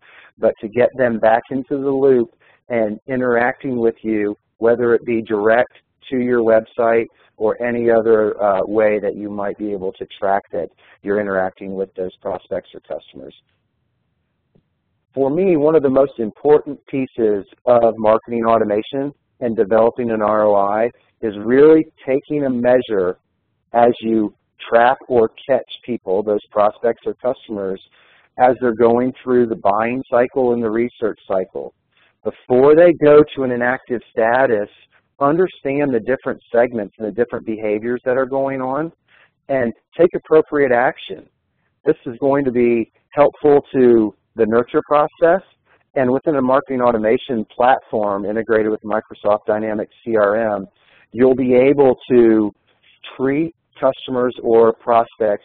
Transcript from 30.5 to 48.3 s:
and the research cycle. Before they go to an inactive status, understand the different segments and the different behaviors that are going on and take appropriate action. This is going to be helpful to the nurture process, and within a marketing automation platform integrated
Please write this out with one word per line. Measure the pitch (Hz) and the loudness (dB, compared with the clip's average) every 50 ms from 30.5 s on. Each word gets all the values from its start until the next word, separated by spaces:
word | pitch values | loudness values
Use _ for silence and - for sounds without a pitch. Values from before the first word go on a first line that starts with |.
and | 120 120 | 0 -2
the | 117 107 | -2 -4
research | 110 117 123 120 _ - 117 101 85 _ _ - | -2 -2 -4 -4 _ -6 -6 -6 -6 _ _ -6
cycle. | 95 95 92 - - 69 67 62 _ _ _ _ _ _ _ _ _ _ - | -4 -4 -4 -6 -10 -14 -14 -14 _ _ _ _ _ _ _ _ _ _ -12
Before | 107 - - _ - 127 123 135 147 151 | -12 -12 -10 _ 0 2 4 6 6 6
they | 165 180 175 160 - 147 | 6 6 4 4 4 4
go | 147 151 151 151 - - | 6 6 6 4 4 -2
to | 139 131 | -6 -6
an | 127 | -4
inactive | 123 120 120 123 131 - _ - 123 110 - _ | -4 -2 -2 -4 -4 -4 _ -8 -8 -8 -10 _
status, | - 117 110 117 120 131 135 127 110 104 104 - _ _ _ _ _ _ _ _ _ - | -4 -2 0 2 2 2 2 0 0 -2 -4 -8 _ _ _ _ _ _ _ _ _ -2
understand | 139 143 160 180 185 175 - - - 139 139 147 147 139 123 | -2 0 0 0 -2 -4 -4 -8 -8 -6 -4 -4 -2 -2 -2
the | 110 | -4
different | 95 120 131 - - 131 - - _ _ | -2 -4 -6 -4 -6 -8 -10 -10 _ _
segments | - 117 123 123 123 110 101 95 _ - | 0 0 0 0 -2 -8 -10 -10 _ -12
and | 110 | -12
the | 104 | -8
different | 95 117 117 - 123 113 - | -6 -6 -6 -6 -6 -12 -10
behaviors | 113 107 107 110 107 107 107 110 120 123 120 - | -10 -10 -6 -6 -4 -4 -4 -6 -6 -8 -6 -4
that | 131 127 | -4 -4
are | 135 131 | -4 -4
going | 123 139 135 135 135 135 131 | -4 -4 -6 -4 -6 -6 -8
on | 127 131 135 147 160 170 _ _ _ _ _ _ _ _ _ _ _ - | -8 -8 -8 -8 -8 -10 _ _ _ _ _ _ _ _ _ _ _ -6
and | 139 131 120 113 - _ _ _ _ | -4 -4 -4 -4 -8 _ _ _ _
take | - 160 - - | 2 2 2 0
appropriate | 165 - - 156 156 - - 151 147 139 127 | -2 -2 2 2 2 2 2 0 0 2 2
action. | 120 120 127 156 - - - - - - - _ _ _ _ _ _ _ _ _ _ _ - | 2 2 0 0 -2 -6 -14 -16 -16 -16 -18 _ _ _ _ _ _ _ _ _ _ _ -2
This | - 156 _ - | -2 -2 _ -4
is | 139 117 - | -12 -8 -4
going | 147 135 139 143 139 | -2 -2 0 0 -2
to | 127 | -2
be | 117 123 120 120 117 113 110 _ _ _ _ _ | 0 0 0 2 0 0 -4 _ _ _ _ _
helpful | - 147 143 - - - - 147 143 143 - _ | 0 2 2 2 2 0 2 4 4 4 2 _
to | - 135 123 120 117 113 107 101 - _ _ _ - | 0 4 4 6 6 4 2 0 -4 _ _ _ -2
the | 117 110 | -2 0
nurture | 107 113 120 123 - - 156 - | 0 0 0 0 0 -2 -4 -2
process, | - 147 147 160 - _ - 165 165 180 190 - _ _ _ _ _ _ _ _ _ - | 0 2 2 2 0 _ 0 2 2 2 2 -2 _ _ _ _ _ _ _ _ _ -4
and | 143 127 123 | -2 -2 0
within | 131 135 - 170 147 | -2 -2 -2 -2 -2
a | 135 | 0
marketing | 127 127 131 143 - - 135 123 | 0 2 0 0 0 -2 -4 -2
automation | 123 120 117 107 107 110 127 - - - 123 110 104 _ - | 0 0 0 0 0 0 0 0 -2 -4 -6 -6 -6 _ -4
platform | - 123 127 135 - - - - 110 104 101 98 101 98 | 0 2 2 2 2 0 -2 -6 -4 -2 -2 -4 -4 -6
integrated | 101 | -6